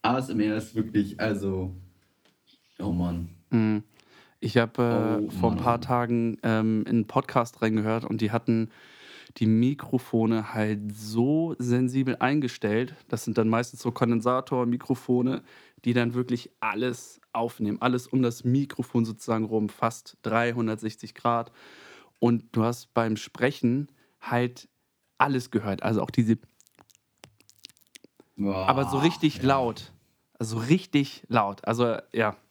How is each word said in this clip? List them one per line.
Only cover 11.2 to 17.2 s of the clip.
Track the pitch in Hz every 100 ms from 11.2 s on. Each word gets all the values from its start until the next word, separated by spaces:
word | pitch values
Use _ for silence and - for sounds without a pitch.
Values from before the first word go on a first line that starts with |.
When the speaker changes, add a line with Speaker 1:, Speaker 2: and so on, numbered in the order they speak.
| 127 156 165 -
Speaker 2:
sensibel | 123 123 127 135 131 -
eingestellt. | 127 151 127 - 104 107 131 - -
Das | 117
sind | - 113
dann | 110
meistens | 113 120 -
so | 120
Kondensatormikrofone, | 120 117 117 120 127 - 127 120 123 - 127 - 123 127 131 - - - _
die | 120
dann | 120 117
wirklich | 120 123 120 - _
alles | 110 101 127 120 - -